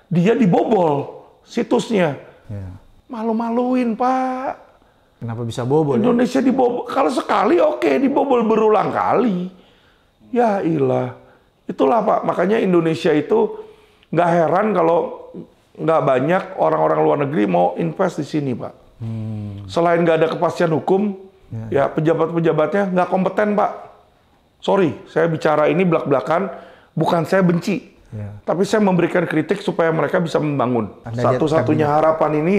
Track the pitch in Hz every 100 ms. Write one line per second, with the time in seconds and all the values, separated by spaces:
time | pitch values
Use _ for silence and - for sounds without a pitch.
0 | _ 170 175 240 214 226 330 220 170 143
1 | - - - _ _ - 240 247 - 220
2 | 165 127 - - - 101 95 92 - -
3 | - 233 226 220 233 233 247 254 247 214
4 | 247 262 262 254 269 - - _ _ _
5 | _ _ 117 113 117 113 123 147 156 123
6 | 240 240 247 269 269 254 247 240 - -
7 | 285 269 - 208 190 339 302 - 339 269
8 | 269 285 277 247 226 220 214 214 143 110
9 | 95 143 240 180 185 - _ _ _ _
10 | _ _ - 240 240 196 180 160 131 127
11 | 127 123 - _ _ _ - - - 233
12 | 208 - - - 185 220 208 175 165 156
13 | 175 151 151 220 214 - - - _ _
14 | _ 160 175 175 156 175 214 185 165 170
15 | - - - 190 - _ _ - 156 160
16 | 143 131 139 185 190 - 160 156 156 156
17 | 156 147 143 156 202 175 180 - 170 156
18 | 190 - 143 156 139 117 - - _ -
19 | 113 113 110 107 104 101 101 - 170 170
20 | 170 160 160 - 170 - 175 156 - 190
21 | 208 190 - - - 113 113 135 139 -
22 | 156 156 160 170 165 151 151 196 196 180
23 | 175 185 185 185 208 208 202 - - -
24 | _ _ _ _ _ _ - 196 175 101
25 | - - 165 160 160 151 151 151 185 160
26 | - 139 - 165 190 - - - _ -
27 | 160 175 156 190 180 175 - 190 - -
28 | _ 110 104 104 - 160 196 220 208 180
29 | 170 - 165 151 151 202 - 170 165 160
30 | 143 - 165 151 151 143 120 123 104 -
31 | - 117 120 123 151 156 117 151 147 151
32 | 156 - 156 151 156